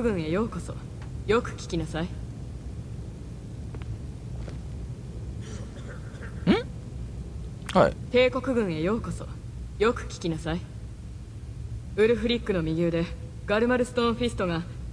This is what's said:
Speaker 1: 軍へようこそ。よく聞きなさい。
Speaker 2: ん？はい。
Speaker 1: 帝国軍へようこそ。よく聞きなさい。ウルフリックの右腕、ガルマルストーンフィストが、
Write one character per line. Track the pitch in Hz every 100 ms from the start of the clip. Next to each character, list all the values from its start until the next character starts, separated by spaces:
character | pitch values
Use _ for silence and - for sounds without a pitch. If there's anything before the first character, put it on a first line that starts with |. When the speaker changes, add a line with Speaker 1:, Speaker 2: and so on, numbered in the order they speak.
Speaker 1:
軍 | 240 190
へ | 156
よ | 180
う | 226
こ | 175
そ。 | 156 123 - - - - -
よ | 226
く | -
聞 | - -
き | 170
な | 156
さ | 156
い。 |
Speaker 2:
ん？ | 175 - - - - - - - - - - - - - - - - - - - - - - - - - - - - - - - - - - - - - - - - - - - - 403 494 - - - - - - - - - -
は | 190 92
い。 | - -
Speaker 1:
帝 | 247 254
国 | 254 254 233
軍 | 196
へ | 156
よ | 170 226
う |
こ | -
そ。 | 170 - - - - - -
よ | 220
く | 240
聞 | - -
き | 170
な | 156
さ | 160
い。 | 175 - - - - - - - - - - - - - 185
ウ | 220
ル | 233
フ | 233
リ | 233
ッ |
ク | 220
の | 190
右 | 160 160 170
腕、 | 165 175 - - - -
ガ | 208
ル | 240
マ | 247
ル | 240
ス |
ト | 240 233
ー |
ン | 220
フ |
ィ | 240
ス | -
ト | 185
が、 | 165 175 - -